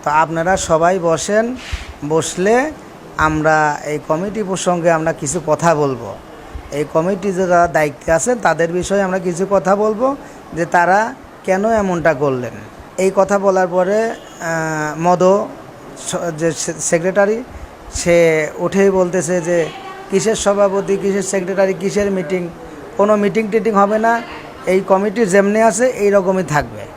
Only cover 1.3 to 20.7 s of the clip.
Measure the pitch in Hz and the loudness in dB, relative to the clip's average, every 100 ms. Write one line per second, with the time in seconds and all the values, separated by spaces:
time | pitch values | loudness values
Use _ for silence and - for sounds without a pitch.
1.3 | 208 233 254 - - - - 147 160 156 | 0 0 -6 -10 -12 -12 -12 -2 0 0
2.3 | - 190 240 302 - - - - - 156 | -2 2 2 0 -6 -18 -20 -14 -2 0
3.3 | 156 156 156 151 147 147 151 - 160 202 | 2 2 4 2 0 -6 -8 -2 -4 -2
4.3 | 208 190 185 185 175 170 160 165 160 143 | -6 -4 -2 -2 2 2 2 0 -4 -6
5.3 | 165 151 151 165 151 143 123 107 - - | -4 -2 0 2 2 0 -2 -8 -14 -16
6.3 | - - - - 143 147 160 170 196 196 | -20 -16 -16 -10 -6 -2 0 0 -2 -2
7.3 | 180 185 175 170 156 151 131 - 165 240 | -2 2 4 4 2 0 -2 0 0 2
8.3 | 240 170 156 165 180 175 196 190 185 180 | 0 0 2 0 -2 -2 0 0 -2 -4
9.3 | 165 190 196 180 202 214 214 262 285 - | -4 0 0 2 2 2 0 -2 -2 -12
10.3 | - - 156 170 180 175 196 226 262 - | -20 -12 -6 0 2 4 2 0 -6 -20
11.3 | - - 185 220 220 196 175 165 143 143 | -12 -2 0 2 2 0 2 0 2 0
12.3 | 131 120 117 - - - - 190 196 190 | -2 -6 -12 -18 -20 -12 -2 0 2 2
13.3 | 202 196 190 185 180 180 214 226 - - | 2 2 2 2 0 0 0 -2 -6 -14
14.3 | - 170 165 160 156 151 151 170 175 180 | -10 -6 -4 -2 -4 -4 -2 0 4 4
15.3 | 202 247 - - - - - - 175 170 | 4 0 -10 -20 -20 -20 -14 -8 -6 -6
16.3 | 151 165 151 - 160 - 170 180 190 202 | -2 -2 -2 -8 -6 -2 0 0 2 2
17.3 | 226 254 - - - - - 175 170 165 | 0 -6 -16 -18 -18 -12 -6 2 4 4
18.3 | 156 151 - 175 196 196 185 180 185 156 | 2 -2 -4 -2 2 4 4 0 0 0
19.3 | 180 165 175 156 - - - - 190 196 | -2 0 0 0 -6 -14 -14 -2 0 0
20.3 | 220 202 202 202 | 0 0 2 2